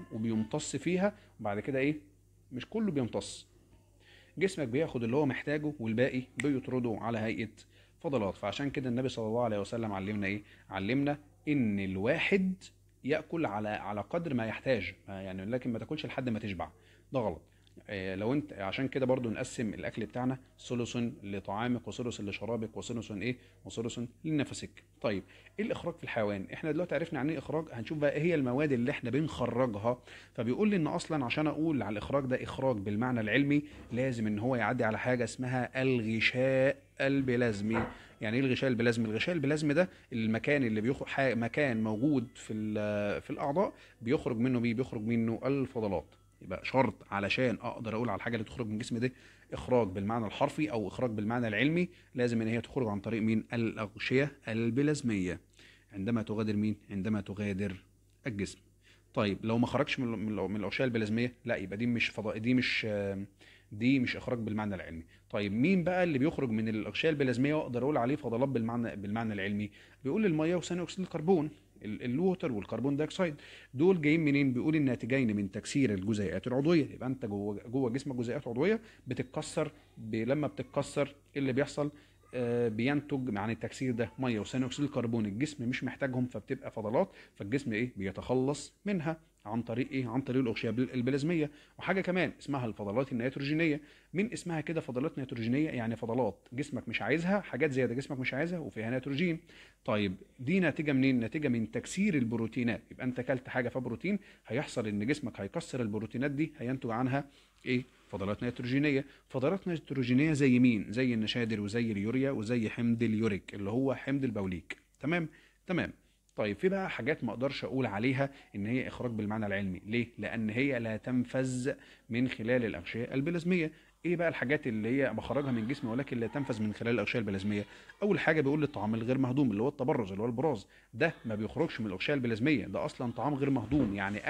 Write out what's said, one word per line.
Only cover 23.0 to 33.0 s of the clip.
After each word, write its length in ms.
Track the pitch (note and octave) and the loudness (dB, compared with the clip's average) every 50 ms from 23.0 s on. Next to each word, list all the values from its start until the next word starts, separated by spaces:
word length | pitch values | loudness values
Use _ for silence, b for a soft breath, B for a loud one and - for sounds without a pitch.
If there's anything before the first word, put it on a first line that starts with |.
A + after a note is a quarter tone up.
| G2+ - | -8 -8
ايه؟ 260 | A2 G2 F#2+ A#2+ B2+ B B B B B - | -8 -4 -4 -4 -4 B B B B B -18
وثلث 340 | G2 - A2 A2+ A#2 - B2 A#2+ A#2 - _ - | -10 -8 -6 -6 -4 -4 -6 -8 -10 -10 _ -4
لنفسك. 580 | D#3+ D#3 D3 B2+ - G2+ - A2 - - - - _ _ _ | -2 0 0 0 -2 -4 -8 -12 -12 -14 -18 -20 _ _ _
طيب 220 | - A#2+ G#2 F#2 B B B B B B - - | -2 0 0 -2 B B B B B B -6 -4
ايه 60 | G#3+ | -4
الاخراج 300 | A#3 - - - E3+ E3 | -4 -4 -4 -4 -6 -6
في 80 | - - | -6 -8
الحيوان؟ 440 | - - A#2 G#2+ G#2 G#2 G2 F#2 - - | -4 -2 0 0 0 0 -2 -6 -8 -8
احنا 180 | - - D#3 | -6 -4 -2
دلوقتي 240 | D3 D#3+ F3+ - D#3+ | -2 -2 -2 -2 -2
عرفنا 240 | C#3 E3 - E3 C3+ | -2 -2 -2 -2 -2
يعني 120 | B2+ D#3 | -2 -2
ايه 60 | D#3+ C3+ | -2 -4
اخراج، 280 | - - C3+ D#3 D#3+ - | -4 -4 -4 -4 -4 -4
هنشوف 260 | - A#2+ G#2+ - E3 D3+ | -8 -10 -8 -6 -2 0
بقى 160 | D3 C#3+ - | 2 2 2
ايه 80 | D3 | 2
هي 140 | D3+ F3 E3+ | 2 2 4
المواد 360 | D3+ C3+ B2 B2 C3+ D#3 D3+ | 4 2 2 2 2 2 4
اللي 200 | C3+ A#2 A#2 B2+ | 2 2 2 0
احنا 180 | - - - A#2+ | -2 -2 -2 -2
بنخرجها. 920 | A#2 C#3+ D#3+ D3 - - B2 A2+ A#2 A#2+ C3 B2 G2+ G2+ G2+ A#2 B2+ - B B B B B B - | 0 0 0 0 -2 -2 -2 0 2 2 0 0 0 0 0 0 0 -2 B B B B B B -6
فبيقول 360 | - A#2 A#2 B2 C#3+ G#3 G#3+ | -4 -2 0 2 2 4 4
لي 60 | G3+ | 4
ان 120 | F#3 D3+ D3 | 4 2 2
اصلًا 380 | - F3 - - E3 D3 B2+ | 0 -2 -2 -2 -2 -2 0
عشان 220 | A#2+ - D3+ D#3 D3 | 0 0 0 0 0
اقول 340 | D3 D3 D#3 E3 D#3 B2+ | 2 2 2 2 2 0
على 120 | G#2 G2+ A2 | 0 -2 -2
الاخراج 320 | G#2 - - C3 C#3 C#3 | -4 -2 0 0 0 0
ده 180 | B2 C3 A2 A2 | 0 0 -2 -2
اخراج 340 | - - - C3 C3+ B2+ G#2 | -4 -4 0 0 2 2 0
بالمعنى 420 | F#2+ G#2+ G#2 G#2 | 0 0 0 0